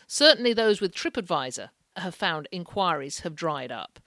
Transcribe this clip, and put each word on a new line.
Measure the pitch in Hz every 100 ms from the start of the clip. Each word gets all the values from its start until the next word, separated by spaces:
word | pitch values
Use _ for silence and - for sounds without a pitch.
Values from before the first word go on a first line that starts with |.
| -
Certainly | - 294 285 240
those | 226 220 208
with | 190
TripAdvisor | - 339 277 180 160 131 117 98 _ _ -
have | 180
found | - 190 156 151
inquiries | 185 170 208 185 151 139 -
have | 175
dried | 151 165 143 127
up. | 117 - -